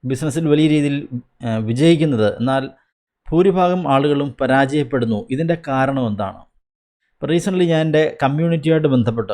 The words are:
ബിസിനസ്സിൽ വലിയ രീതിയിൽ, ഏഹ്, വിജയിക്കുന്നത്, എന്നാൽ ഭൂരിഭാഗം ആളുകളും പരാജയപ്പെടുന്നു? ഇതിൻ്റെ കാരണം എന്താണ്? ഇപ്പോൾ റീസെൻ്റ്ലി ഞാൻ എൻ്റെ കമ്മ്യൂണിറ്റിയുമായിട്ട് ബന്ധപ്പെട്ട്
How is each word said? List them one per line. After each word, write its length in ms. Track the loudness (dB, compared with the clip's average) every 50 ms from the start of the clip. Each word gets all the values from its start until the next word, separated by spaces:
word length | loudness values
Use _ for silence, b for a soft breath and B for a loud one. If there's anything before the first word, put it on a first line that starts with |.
| -4
ബിസിനസ്സിൽ 440 | -6 -6 -4 -4 -4 -4 -2 0 0
വലിയ 200 | 2 2 2 2
രീതിയിൽ, 400 | 2 2 0 0 -4 -4 -8 -8 -10 -12 -12 _ _ _ -6
ഏഹ്, 160 | -6 -4 -4
വിജയിക്കുന്നത്, 760 | -4 -4 -2 2 4 4 4 4 2 0 0 0 0 0 0 -2
എന്നാൽ 320 | -4 -2 -2 -2 -4 -6 -14 _ _ _ _ _ _ _ _ _ _ -2
ഭൂരിഭാഗം 640 | 0 2 2 4 4 2 2 2 0 -2 0 0 2
ആളുകളും 420 | 2 2 2 0 0 -2 -4 -4 -4
പരാജയപ്പെടുന്നു? 880 | 0 2 2 2 2 2 0 -2 -2 -2 -2 -2 0 0 -2 -4 -4 -6
ഇതിൻ്റെ 280 | -4 -4 -2 -2 -2 -4 -2 -4
കാരണം 380 | -2 0 0 0 0 -2 -2
എന്താണ്? 300 | -4 -4 -4 -6 -8 -8
ഇപ്പോൾ 920 | -14 -20 _ _ _ _ _ _ _ _ _ _ _ _ _ _ _ -4
റീസെൻ്റ്ലി 380 | -2 -2 0 0 0 0 2 2
ഞാൻ 160 | 2 2 2
എൻ്റെ 360 | 2 2 2 2 2 2 0 -2 -2
കമ്മ്യൂണിറ്റിയുമായിട്ട് 640 | 0 0 0 0 0 0 0 2 2 2 2 4 4
ബന്ധപ്പെട്ട് 440 | 2 4 2 2 -2 -4 -4 -6